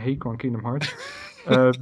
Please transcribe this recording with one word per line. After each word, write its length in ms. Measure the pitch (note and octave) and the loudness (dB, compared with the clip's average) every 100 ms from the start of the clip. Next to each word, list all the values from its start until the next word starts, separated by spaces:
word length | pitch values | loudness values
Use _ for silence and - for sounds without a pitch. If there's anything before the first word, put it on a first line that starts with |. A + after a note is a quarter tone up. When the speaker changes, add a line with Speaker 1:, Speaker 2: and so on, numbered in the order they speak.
| B2 | -4
Speaker 1:
een 40 | |
hekel 180 | C#3 A#2+ | -4 -4
aan 80 | A2+ | -6
Kingdom 260 | B2+ A2+ A#2 | -4 -4 -4
Hearts. 300 | C#3+ - - | -4 -4 -8
Speaker 2:
<laughs> 60 | - - - - - | -14 -16 -18 -8 2
Speaker 1:
Ehm, 260 | B2+ B2+ B2+ | 6 6 4